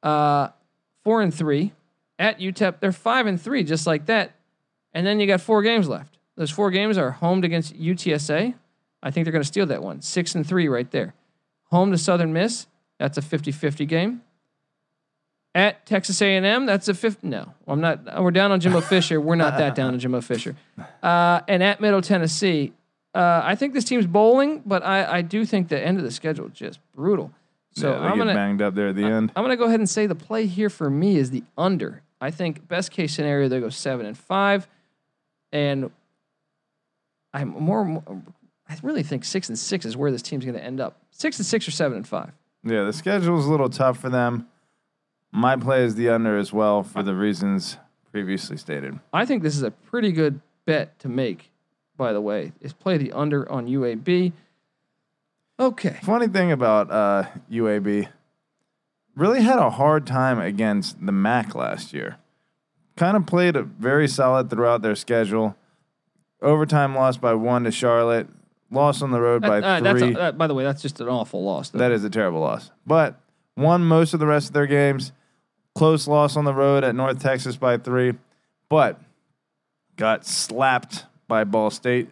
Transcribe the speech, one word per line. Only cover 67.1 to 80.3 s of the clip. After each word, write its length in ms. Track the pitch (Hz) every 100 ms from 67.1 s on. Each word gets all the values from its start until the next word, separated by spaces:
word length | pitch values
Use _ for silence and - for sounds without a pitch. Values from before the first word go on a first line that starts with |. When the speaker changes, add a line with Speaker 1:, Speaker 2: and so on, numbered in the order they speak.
| 123
Speaker 2:
by 160 | 123 110
one 280 | 117 123
to 80 | 120
Charlotte. 560 | 117 123 117 117 117 - - _ _ _
Loss 320 | 131 147 139
on 100 | 139
the 80 | 123
road 220 | 120 120
Speaker 1:
That, 40 | 107
Speaker 2:
by 80 | 104
Speaker 1:
uh, 200 | 190 190
that's 200 | - 123
a, 40 | 123
Speaker 2:
three. 100 | 120
Speaker 1:
uh, 160 | 175
by 140 | 143 160
the 60 |
way, 100 | 139
that's 180 | 135 139
just 180 | 143 143
an 60 | 120
awful 340 | 123 110 95
loss, 260 | 98 80 -
though. 100 | -
Speaker 2:
That 120 | 123
is 120 | 117
a 60 | 101
terrible 300 | 104 98 82
loss. 320 | 78 55 - _ -
But 340 | 160 147 - _ _ _ -
won 260 | 147 175 170
most 280 | 160 165
of 60 | 170
the 80 | 151
rest 200 | 147 143
of 60 |
their 140 | 147 143
games. 440 | 143 143 139 135 - _ _ _ _ _ -
Close 300 | 160 156 147
loss 280 | 147 147 143
on 80 | 147
the 80 |
road 300 | 135 139 139
at 120 | 131 117
North 240 | 131 131
Texas 340 | 135 131 131 123
by 200 | 127 120
three. 360 | 120 127 123 120 _ _ _ _ _
But 300 | 156 123 85 - _ _ _ _ _ _ _ _ -
got 280 | 110 110
slapped 800 | -